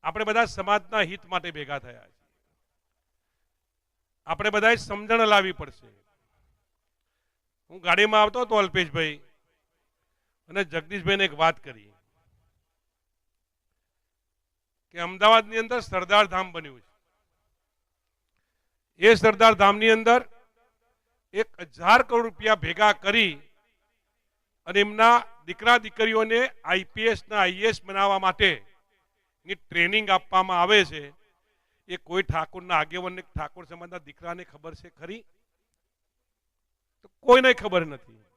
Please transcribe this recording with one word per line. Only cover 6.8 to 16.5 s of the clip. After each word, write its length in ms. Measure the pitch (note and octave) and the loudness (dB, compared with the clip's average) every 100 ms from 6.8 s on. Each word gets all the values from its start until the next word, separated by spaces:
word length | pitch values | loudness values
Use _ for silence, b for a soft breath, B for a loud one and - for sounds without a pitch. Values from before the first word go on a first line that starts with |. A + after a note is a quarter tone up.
| _ _ _ _ _ _ _ _ _ | _ _ _ _ _ _ _ _ _
હું 100 | F3+ | -12
ગાડીમાં 420 | F3 F3+ G#3+ G#3+ | -2 2 2 2
આવતો 180 | G#3+ B3 | 2 0
હતો, 160 | A#3+ A3 | -2 0
અલ્પેશભાઈ, 640 | F#3+ F#3 E3+ D#3 D#3 D3 _ _ _ _ _ _ _ _ _ _ _ _ _ | 0 -2 -6 -4 -6 -8 _ _ _ _ _ _ _ _ _ _ _ _ _
અને 160 | F#3 | -8
જગદીશભાઈને 600 | F#3 D#3+ D#3+ G3 F3+ G3 | -6 -6 -8 -8 -4 -2
એક 100 | F#3+ | -2
વાત 300 | D3 D#3+ D#3 | 0 -2 -2
કરી 280 | D3 A2+ G#2 F#2+ _ _ _ _ _ _ _ _ _ _ _ _ _ _ _ _ _ _ _ _ _ _ _ _ _ _ _ _ _ | -14 -20 _ _ _ _ _ _ _ _ _ _ _ _ _ _ _ _ _ _ _ _ _ _ _ _ _ _ _ _ _ _ _
કે 100 | E3+ | -10
અમદાવાદની 580 | E3+ F#3 G#3 A3+ G#3+ A3+ | -10 2 6 6 4 -8
અંદર 220 | A3+ B3 | -6 -8
સરદાર 460 | G3+ F#3 F3+ G3+ G3+ | -6 -8 0 2 2
ધામ 260 | F#3 F#3 | -2 -8